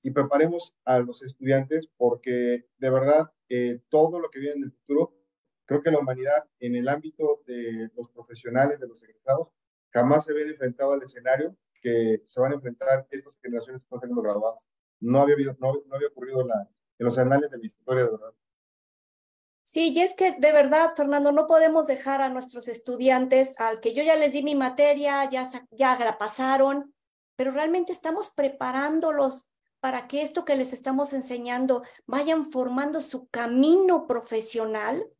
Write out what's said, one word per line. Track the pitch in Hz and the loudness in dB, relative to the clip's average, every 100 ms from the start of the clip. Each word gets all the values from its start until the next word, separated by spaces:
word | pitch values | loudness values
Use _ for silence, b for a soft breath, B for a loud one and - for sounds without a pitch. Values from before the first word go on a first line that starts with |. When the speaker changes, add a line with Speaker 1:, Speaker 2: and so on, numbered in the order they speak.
| 131 | -2
Speaker 1:
y | |
preparemos | 139 139 143 165 170 - _ | -2 0 2 2 0 -8 _
a | - 127 | 0 0
los | 120 - | 0 -10
estudiantes, | 131 - 135 135 135 160 160 _ | -18 -8 0 0 0 -4 -6 _
porque | 123 117 127 123 120 120 _ _ | 0 0 -4 -2 0 -2 _ _
de | 131 | 0
verdad, | 131 135 151 160 _ _ | 2 4 2 2 _ _
eh, | 123 123 123 _ | -4 -2 -6 _
todo | 151 160 170 | 4 4 2
lo | 160 | -8
que | 139 | -8
viene | 139 143 | -8 -8
en | |
el | 139 | -10
futuro, | _ - 143 165 _ _ _ _ _ | _ -2 -2 -2 _ _ _ _ _
creo | _ 143 | _ -2
que | 156 | 2
la | 151 | 0
humanidad | 135 127 135 147 - _ | 0 -6 0 -2 -2 _
en | 123 123 | -6 -4
el | 127 | -2
ámbito | 147 156 - 151 147 123 | -4 -6 -4 -2 -2 -4
de | 120 117 113 113 123 | -10 -8 -8 -10 -12
los | 120 | -16
profesionales, | - 113 113 120 123 143 143 | -20 -20 -16 -4 0 0 -2
de | 123 | -10
los | 113 | -16
egresados, | _ _ 131 143 165 _ _ _ _ | _ _ -2 -2 -2 _ _ _ _
jamás | 120 123 151 | 0 4 2
se | 151 | 2
habían | 151 151 | -4 -4
enfrentado | 151 127 123 139 | -6 -6 -2 0
al | 139 | 0
escenario | 127 123 127 135 165 - _ _ | -4 -6 -2 0 -2 -8 _ _
que | 120 117 113 107 | -2 0 2 -2
se | _ 123 | _ -2
van | 131 | -2
a | 143 | -2
enfrentar | 127 120 135 135 135 | -8 -6 0 0 -2
estas | 135 143 _ | -14 -16 _
generaciones | 123 117 117 131 | -10 -10 -10 -18
que | _ | _
están | 123 | -14
siendo | 123 120 | -6 -4
graduadas. | 107 104 110 113 _ _ _ _ | -2 -2 -4 -6 _ _ _ _
No | 117 135 | 0 4
había | 143 143 | 4 2
habido, | 135 135 | 0 -4
no, | 131 139 135 | -4 -4 -8
no | 135 | -6
había | 147 | -6
ocurrido | 131 127 131 123 | -8 -6 -4 -2
la, | 110 101 _ _ _ | -4 -6 _ _ _
en | 120 | -2
los | 127 | 0
anales | 127 139 147 | 2 2 0
de | 123 | -8
la | 110 | -14
historia, | _ - 127 | _ -4 0
de | 120 | 0
verdad. | 110 110 _ _ _ _ _ _ _ _ _ _ _ _ _ | -2 -12 _ _ _ _ _ _ _ _ _ _ _ _ _
Speaker 2:
Sí, | - 320 330 | -6 0 2
y | 269 | 4
es | 370 | 2
que | - 381 | 4 0
de | 359 294 | 4 6
verdad, | 302 269 311 330 | 6 6 4 2
Fernando, | 320 285 285 285 | 2 0 2 4
no | 285 311 | 2 6
podemos | 320 320 320 311 | 6 6 4 2
dejar | 262 269 269 | -2 -2 -2
a | 269 | -2
nuestros | 254 254 240 240 | -4 -10 -14 -12
estudiantes | 226 - 247 254 254 254 262 262 - | -12 -8 0 2 4 4 4 4 0
al | 226 226 | -4 -2
que | 226 | -2
yo | 233 | 0
ya | 302 311 | 2 4
les | 294 | 4
di | 285 | 0
mi | 285 | -2
materia, | 285 254 254 294 285 285 277 269 | 0 -2 2 4 4 0 0 -2
ya | 254 254 | -4 -6
sa-, | 254 - | -12 -18
ya | 220 262 254 | 0 2 2
la | 233 214 | 0 -2
pasaron, | 208 - 262 269 269 277 277 _ _ _ _ - | -8 -4 0 2 2 2 -8 _ _ _ _ -6
pero | 262 | -4
realmente | 262 311 359 349 | -2 0 0 -2
estamos | 349 320 349 - | -6 -6 -6 -6
preparándolos | - 277 269 254 254 294 311 320 294 269 262 _ _ _ _ | -2 -2 -2 -4 -2 -2 0 0 0 -2 -2 _ _ _ _
para | 262 254 247 | -6 -6 -6
que | 277 | -6
esto | 302 349 339 | -4 -6 -2
que | 277 | -2
les | 254 | -2
estamos | 254 269 262 285 | -6 -4 -2 -2
enseñando | 269 262 240 240 247 262 247 247 B - | -6 -8 -10 -6 -4 0 0 -2 B -6
vayan | 254 294 320 302 | -2 0 0 -2
formando | 254 254 247 285 311 | -4 -2 -2 -2 -4
su | - 262 - | -8 -12 -10
camino | 233 233 247 294 359 370 339 - | -8 -2 2 6 6 6 2 2
profesional. | 233 226 226 220 233 220 220 208 294 440 | -6 -4 -8 -4 -6 -4 -4 -4 -6 -8